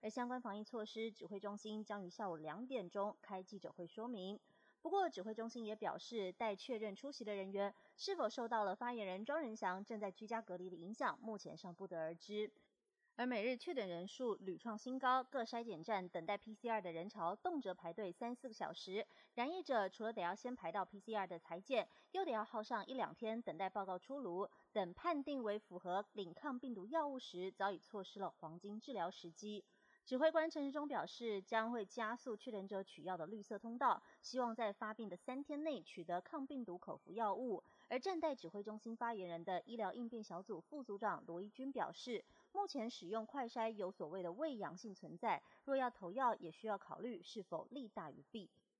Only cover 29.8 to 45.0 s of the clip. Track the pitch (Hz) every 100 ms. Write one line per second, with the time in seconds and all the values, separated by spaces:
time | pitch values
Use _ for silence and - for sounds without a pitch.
29.8 | - - - 254 320 320 320 320 277 285
30.8 | 294 240 151 - 233 202 190 226 226 240
31.8 | 196 - 220 247 269 214 - 214 190 196
32.8 | 190 - 160 180 160 214 202 208 226 240
33.8 | 254 190 - - - 247 240 226 226 202
34.8 | 220 214 214 170 - 254 285 294 311 254
35.8 | 160 - 170 175 - 311 269 285 226 175
36.8 | - - - 196 214 202 254 190 - -
37.8 | - 262 370 359 320 269 165 202 208 214
38.8 | 233 226 233 226 180 170 170 180 - 233
39.8 | 196 226 233 233 214 170 196 180 - 302
40.8 | 262 202 220 180 - 170 208 - 262 262
41.8 | 165 170 - 214 - - - 381 403 277
42.8 | 226 - - 220 226 277 240 247 226 214
43.8 | 190 - 156 190 175 185 311 240 175 180
44.8 | 226 190